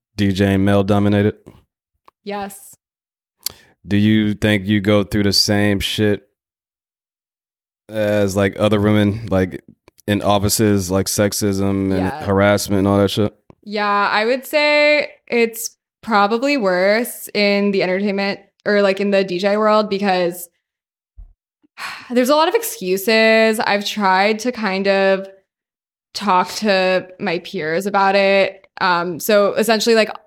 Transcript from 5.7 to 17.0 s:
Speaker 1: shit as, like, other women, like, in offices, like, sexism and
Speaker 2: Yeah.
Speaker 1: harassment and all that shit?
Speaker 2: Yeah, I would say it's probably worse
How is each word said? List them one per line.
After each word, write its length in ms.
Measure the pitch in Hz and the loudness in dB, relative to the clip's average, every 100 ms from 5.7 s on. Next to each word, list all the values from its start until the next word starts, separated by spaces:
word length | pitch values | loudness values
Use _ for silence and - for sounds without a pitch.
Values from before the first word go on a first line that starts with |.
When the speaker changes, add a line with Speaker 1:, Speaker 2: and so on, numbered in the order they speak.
| 98 | 0
Speaker 1:
shit 480 | - - 104 101 - _ _ _ _ _ _ _ _ _ _ _ _ _ _ _ - | -4 -2 0 -2 -6 _ _ _ _ _ _ _ _ _ _ _ _ _ _ _ -10
as, 480 | 107 104 104 101 95 | -4 0 0 0 0
like, 220 | 98 - | -2 0
other 220 | 104 107 | 0 2
women, 460 | 104 107 104 107 107 | 2 2 2 0 -2
like, 340 | 95 92 - - - _ _ - | -2 -2 -4 -18 -20 _ _ -4
in 140 | 101 | -2
offices, 680 | 95 104 101 - 107 101 90 | 0 0 0 0 2 0 0
like, 160 | 95 95 | -2 -2
sexism 880 | - 104 - 104 95 98 98 95 | -2 -2 -2 -4 -2 -2 -2 -2
and 0 | |
Speaker 2:
Yeah. 300 | 95 92 - | -2 -4 -6
Speaker 1:
harassment 560 | 101 98 101 104 - 98 | -2 2 2 2 0 0
and 80 | 98 | 2
all 100 | 101 | 2
that 120 | 98 | 2
shit? 240 | - 104 - _ _ | 0 -4 -6 _ _
Speaker 2:
Yeah, 460 | 208 - 208 202 202 | -10 -6 -2 0 0
I 160 | 208 220 | 0 0
would 180 | 262 | -2
say 680 | - 302 294 294 294 294 - - - | -2 0 2 2 2 2 -2 -10 -4
it's 480 | 233 233 226 - _ _ _ | -2 0 -2 -14 _ _ _
probably 540 | 220 208 202 233 277 285 | -2 2 2 0 0 0
worse 720 | 190 180 196 214 | 0 2 2 0